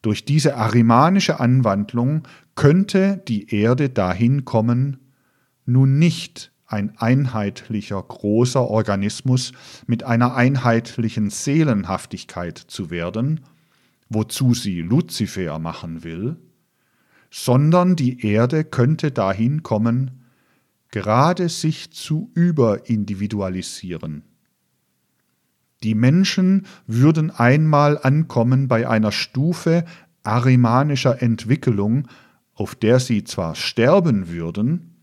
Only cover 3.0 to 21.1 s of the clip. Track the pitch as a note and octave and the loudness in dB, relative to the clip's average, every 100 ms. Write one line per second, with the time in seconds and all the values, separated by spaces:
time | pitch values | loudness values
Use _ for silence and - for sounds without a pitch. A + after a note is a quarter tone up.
3 | G3 G3 - A2 - G#2 A2 B2+ C#3+ B2+ | 0 -2 -4 -6 -2 0 2 2 0 -2
4 | F2+ F2+ A#2+ C#3 B2+ A#2 A2+ A#2+ C3+ C3 | -2 0 0 0 0 0 2 0 -2 -6
5 | _ _ _ _ _ _ - B2+ C3+ C3+ | _ _ _ _ _ _ 0 2 4 4
6 | E3+ E3 - - - _ _ G#2+ G2+ - | 2 0 -10 -18 -20 _ _ -6 -6 -4
7 | A2+ C3 C3+ A2+ G2+ - - A2 G2+ G2 | 0 2 0 -2 -4 -6 -8 -8 -6 -8
8 | F2+ - G#2 G#2+ B2 C3 A#2 A2 G#2+ G2 | -8 -8 0 2 2 0 0 -2 0 -2
9 | G2+ - C3 B2+ B2+ - - - - A#2 | -2 -4 -2 -2 -2 -14 -20 -20 -6 -4
10 | B2+ A#2 A#2+ B2 B2 C#3 B2 A#2 A#2 - | 0 0 0 2 0 2 0 0 -2 -6
11 | A2 A2 G2+ - - D3 D#3 G#2+ F#2 F#2+ | -4 -2 -4 -4 -2 0 2 0 -2 -8
12 | - F2+ - - F2 E2 - - F2 E2+ | -8 -16 -12 -10 -10 -12 -18 -12 -8 -6
13 | E2+ G#2 C3 D#3 - _ _ _ _ _ | -6 -4 -4 -4 -8 _ _ _ _ _
14 | _ G#2+ A2 - C3 A#2+ G#2+ F2 E2+ B2+ | _ -6 -4 -2 0 0 -2 -6 -2 -2
15 | E3 - G#2 - F2 D2+ D#2+ E2+ F2 E2 | -2 -6 -6 -4 -6 -6 -8 -10 -12 -12
16 | D#2+ E2 A2+ E3 _ _ _ _ _ _ | -12 -8 -8 -10 _ _ _ _ _ _
17 | _ _ _ - - B2+ D3+ F3+ F3+ E3+ | _ _ _ -10 0 2 4 4 2 2
18 | B2+ B2 G#2+ G#2 B2 D#3 D#3 - B2 D#3 | 0 -2 0 2 2 0 -2 0 2 2
19 | D3+ B2 G2 G2 A#2 D3+ - A2 A2+ A#2+ | -2 -2 -2 0 -2 -2 -2 -2 0 -2
20 | C3 C3 _ _ _ _ _ _ _ G#2 | -4 -8 _ _ _ _ _ _ _ -8
21 | G2+ | 0